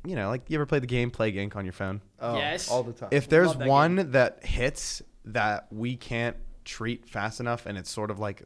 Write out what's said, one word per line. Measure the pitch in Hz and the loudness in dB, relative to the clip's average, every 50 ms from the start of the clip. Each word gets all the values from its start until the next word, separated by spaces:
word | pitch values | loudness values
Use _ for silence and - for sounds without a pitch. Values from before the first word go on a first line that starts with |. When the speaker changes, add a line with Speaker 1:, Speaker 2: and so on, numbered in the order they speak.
| - | -10
Speaker 1:
you | 180 185 | -6 -4
know, | 123 98 | -2 -2
like, | 98 120 127 - - | -2 -4 -4 -4 -4
you | 151 | -2
ever | 151 147 | -2 0
played | - 156 143 127 | 2 0 0 2
the | |
game | 117 123 123 120 123 | 0 0 0 0 0
Plague | - - 113 110 95 | 0 0 0 0 0
Inc | 98 98 101 101 | -2 -4 -4 -6
on | 104 98 | -6 -6
your | 90 | -8
phone? | 90 - 98 95 95 101 - - _ _ | -6 -6 -4 -4 -4 -6 -10 -14 _ _
Speaker 2:
Oh, | 127 117 117 | -6 -4 -2
Speaker 3:
Yes. | 113 143 147 165 175 - - | -2 -2 -2 -4 -4 -2 0
Speaker 2:
all | 117 127 120 | 0 0 0
the | 120 | -2
time. | 113 - 123 - 135 | -8 -10 -4 2 2
Speaker 1:
If | 143 139 - | 2 4 6
there's | 156 160 180 165 | 6 8 8 6
Speaker 3:
Love | 156 131 | 4 2
that | 135 131 | 2 4
Speaker 1:
one | 139 139 151 165 180 | 6 6 6 6 4
Speaker 3:
game. | 190 190 139 | 2 0 4
Speaker 1:
that | 127 131 123 - - - - | 4 4 4 4 2 -4 -4
hits | - - - 123 135 131 - - - - - - - _ - - | -2 0 0 0 -2 -2 -4 -8 -8 -8 -8 -12 -16 _ -18 -16
that | 110 107 120 104 107 104 - - - | -4 0 0 2 2 0 -2 -6 -10
we | 107 107 117 123 127 | -8 -6 -4 -4 -4
can't | 123 - - 123 117 117 120 113 - - - - - - | -6 -8 -6 -2 -2 -2 -2 -2 -6 -10 -10 -12 -14 -14
treat | - - - 110 117 120 - - | -14 -10 -6 -4 -4 -4 -6 -10
fast | - - 110 101 110 110 - | -10 -6 -4 -4 -4 -4 -4
enough | 123 120 120 117 - | -4 -4 -4 -4 -6
and | - 104 | -8 -8
it's | 95 85 - | -8 -8 -8
sort | - 110 107 107 | -6 -6 -4 -4
of | 104 98 | -4 -4
like | 107 104 98 - - | -6 -6 -6 -8 -16